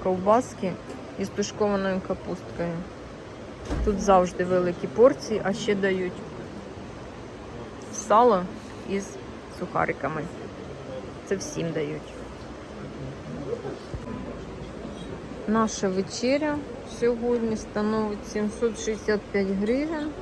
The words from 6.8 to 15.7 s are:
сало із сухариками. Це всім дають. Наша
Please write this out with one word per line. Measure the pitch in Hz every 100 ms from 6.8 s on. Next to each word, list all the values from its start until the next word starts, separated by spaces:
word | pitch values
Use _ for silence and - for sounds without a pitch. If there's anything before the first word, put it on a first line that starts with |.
| - - - - - - - - - - -
сало | - - 208 240 190 180 - - - -
із | 196 196 - - - - -
сухариками. | 175 165 165 165 139 156 147 - - - - - - - - - -
Це | 190
всім | - - 165
дають. | 160 147 151 - - - - - - - - 139 - - - - 123 143 - 135 - - - - - - - - - - - - - - - - - -
Наша | 220 220